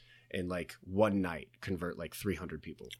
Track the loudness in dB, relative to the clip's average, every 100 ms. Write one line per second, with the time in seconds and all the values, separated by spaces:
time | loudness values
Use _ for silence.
0 | -16 -20 -8 -4 -2 -2 -4 -10 0 6
1 | 6 6 2 -2 -8 -8 -4 -2 -2 -4
2 | -8 -2 0 0 -2 -8 -10 -12 -14